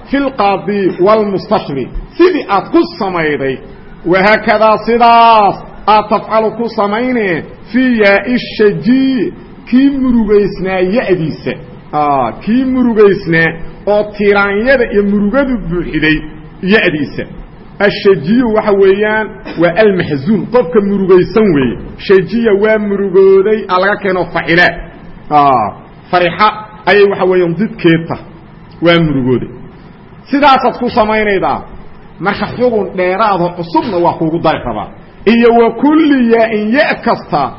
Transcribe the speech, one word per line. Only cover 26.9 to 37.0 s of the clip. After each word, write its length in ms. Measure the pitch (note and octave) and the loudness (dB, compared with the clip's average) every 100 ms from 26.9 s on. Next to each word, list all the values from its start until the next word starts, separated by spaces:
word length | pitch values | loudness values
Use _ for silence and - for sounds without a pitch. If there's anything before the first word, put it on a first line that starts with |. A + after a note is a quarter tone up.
| G3+ | 4
waxa 220 | G3+ F#3+ F#3 | 4 2 0
weeyaan 280 | F#3 F3 E3 | 0 0 -2
didkeed 460 | A3 - F3 E3 | -6 -2 0 0
tahay. 200 | E3 C#3 - - - - - - | -2 -10 -12 -20 -20 -20 -20 -2
Waa 180 | E3 E3+ | 2 2
murugooday. 500 | D#3+ C3+ B2 A#2+ - - - - - - - - | 2 0 0 -2 -2 -14 -20 -20 -20 -20 -20 -20
Sidaasaad 540 | - C#4 C#4+ B3+ A#3+ - | -4 2 4 4 2 -2
ku 120 | A#3+ | -4
samaynaydaa. 680 | A#3+ A3 A3 G#3+ F#3+ D#3+ A2+ - - - - - - | 0 0 0 0 0 -2 -4 -8 -18 -20 -20 -20 -6
Marka 300 | F3 G#3 G3 | -6 -4 -6
xugun 400 | B2+ B3 A3 F#3 F#3 | -2 0 0 -4 -2
dheeraado 520 | F3+ F#3+ A3 F#3+ F3 | -2 0 0 0 -2
cusubna 480 | F3+ E3 D#4+ C4+ F3+ | -4 -4 -2 -2 0
waa 160 | E3+ | 0
kuugu 260 | C#3+ D#3+ E3 | 0 -2 0
dari 200 | E3 D3 | -2 -2
rabaa. 300 | B2+ G#2+ F#2 - - - | -4 -8 -10 -14 -20 -4
Iyo 260 | - A#3 A#3 | 0 4 4
وكل 600 | A#3 A#3 A3+ F#3 D#4 D#4 C#4 A#3 | 4 2 2 2 2 2 2 2
ياء 220 | A#3 A3+ G#3+ G#3+ | 2 2 -2 -2
ya 200 | B3+ D#4+ | 0 0
kasta 480 | - | -2